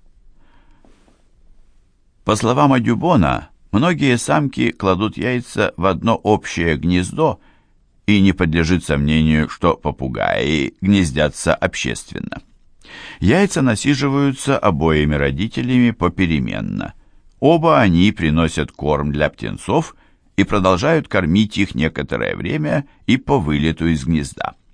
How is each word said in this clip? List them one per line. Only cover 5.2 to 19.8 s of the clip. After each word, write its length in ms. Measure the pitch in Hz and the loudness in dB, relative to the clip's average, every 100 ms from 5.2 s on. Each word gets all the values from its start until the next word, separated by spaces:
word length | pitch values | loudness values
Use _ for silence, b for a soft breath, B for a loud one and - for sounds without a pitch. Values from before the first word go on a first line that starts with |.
| 117 123 - - 101 - | -4 -4 -6 -4 -4 0
в 80 | |
одно 320 | 95 82 117 113 | -2 0 0 0
общее 600 | 104 104 - - 82 76 | 2 0 0 -2 -2 0
гнездо, 640 | 85 90 92 - 156 101 b b b b _ _ - | 0 0 -2 -2 -2 -2 b b b b _ _ 0
и 140 | 104 | 4
не 120 | 95 | 4
подлежит 520 | 90 87 82 80 90 | 2 0 0 2 0
сомнению, 680 | - 71 71 78 78 78 76 | 0 -2 2 2 2 2 0
что 260 | - 87 - | -2 -2 0
попугаи 1000 | 76 69 67 53 50 50 65 78 64 - | -4 -6 -8 -4 -2 -2 0 -2 -2 -2
гнездятся 760 | 95 101 85 67 76 - 82 | 2 2 2 0 -2 -2 -2
общественно. 840 | - - - 62 55 - - - - - _ _ _ B B B B | -2 -2 -4 -6 -8 -10 -12 -12 -14 -18 _ _ _ B B B B
Яйца 400 | 90 156 202 - | 2 4 2 2
насиживаются 960 | 127 107 135 139 143 139 143 135 - 139 | 0 0 0 0 0 2 0 -2 -2 0
обоими 560 | 104 76 80 78 73 | 0 2 2 2 2
родителями 760 | 73 71 67 113 - 123 127 120 | 0 -2 -2 -4 -4 0 2 2
попеременно. 1040 | 110 87 85 90 76 58 50 50 50 - - _ - - - | 2 -2 0 0 0 -2 -6 -6 -6 -8 -14 _ -20 -20 0
Оба 420 | 143 170 185 147 | 2 4 4 4
они 300 | 104 85 101 | 4 4 4
приносят 600 | - 78 78 80 80 67 | 2 0 2 0 -2 -6
корм 400 | - 71 73 73 | -4 -2 -2 -2
для 160 | 73 73 | -2 -2
птенцов 640 | - 55 50 - 143 | -4 -10 -10 -2 -2